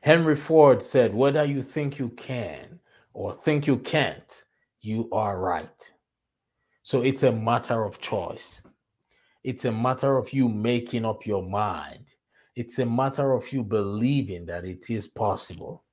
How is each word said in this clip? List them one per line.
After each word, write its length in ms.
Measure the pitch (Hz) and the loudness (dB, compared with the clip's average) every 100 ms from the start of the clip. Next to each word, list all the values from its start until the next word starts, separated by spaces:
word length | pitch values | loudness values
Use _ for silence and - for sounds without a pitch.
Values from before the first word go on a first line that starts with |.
Henry 340 | 151 170 160 | 6 6 6
Ford 480 | 147 - 160 147 120 | 2 4 8 10 8
said, 320 | - 135 113 | 4 2 4
"Whether 300 | 104 139 151 | 4 2 4
you 160 | 147 139 | 0 -2
think 360 | 131 - 147 143 | -4 -4 -4 -4
you 100 | 120 | -8
can 720 | - - 127 98 71 - 175 _ _ _ | -8 -8 -8 -6 -12 -18 -20 _ _ _
or 200 | - 98 | -8 -8
think 340 | - - 147 147 | -2 0 2 2
you 120 | 123 | 0
can't, 680 | - 160 113 76 - - _ _ _ _ | 2 0 0 -4 -16 -20 _ _ _ _
you 280 | 104 110 113 | -6 -6 -2
are 260 | 107 107 95 | -2 -2 -2
right." 540 | 92 85 78 _ - _ _ _ _ _ _ _ _ _ | -2 -4 -6 _ -20 _ _ _ _ _ _ _ _ _
So 200 | - 131 | -4 0
it's 200 | 127 135 | 0 2
a 100 | 131 | 2
matter 520 | 113 110 117 - 117 | 2 0 -2 0 -2
of 160 | 104 - | -2 -6
choice. 600 | - 107 85 92 - - - _ _ _ _ _ _ _ | -6 -4 -4 -8 -10 -12 -18 _ _ _ _ _ _ _
It's 200 | 127 120 | -8 -4
a 80 | 123 | -4
matter 440 | 110 123 127 139 135 | 0 0 2 2 2
of 160 | - | 0
you 160 | 135 123 | 0 2
making 560 | 104 113 120 120 120 | 2 0 0 -2 -4
up 220 | 113 107 113 | -4 -4 -4
your 160 | 101 | -4
mind. 720 | 90 98 104 82 73 78 - _ _ _ _ - | -2 -2 -2 -4 -10 -16 -20 _ _ _ _ -12
It's 220 | 117 - | -8 -2
a 80 | 120 | 0
matter 460 | 117 135 135 139 | 2 0 0 0
of 200 | 127 - | 0 -2
you 100 | 135 | -6
believing 840 | 110 110 98 104 123 143 98 90 85 | -2 -2 -2 0 0 0 -2 -8 -8
that 180 | 87 | -8
it 260 | 92 90 - | -8 -12 -6
is 160 | 113 - | -6 -6
possible. 800 | - 107 95 - - - 165 _ | -2 -2 0 -6 -12 -14 -16 _